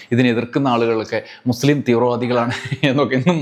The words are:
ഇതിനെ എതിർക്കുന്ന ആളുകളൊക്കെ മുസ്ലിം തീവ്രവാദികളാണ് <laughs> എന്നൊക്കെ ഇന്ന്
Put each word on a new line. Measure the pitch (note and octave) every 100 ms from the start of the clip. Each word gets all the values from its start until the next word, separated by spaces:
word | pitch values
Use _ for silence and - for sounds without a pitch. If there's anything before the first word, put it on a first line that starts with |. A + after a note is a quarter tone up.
| -
ഇതിനെ | A#2+ B2+
എതിർക്കുന്ന | A#2 A#2+ D3 C#3
ആളുകളൊക്കെ | A#2+ A#2 A2+ G#2 A2 - - B2
മുസ്ലിം | A#2+ C#3 D3 A#2+
തീവ്രവാദികളാണ് | A#2 B2 A#2+ A#2+ A#2+ A#2+
<laughs> | A2+ - - D3
എന്നൊക്കെ | C#3+ C3+ C3
ഇന്ന് | F3 E3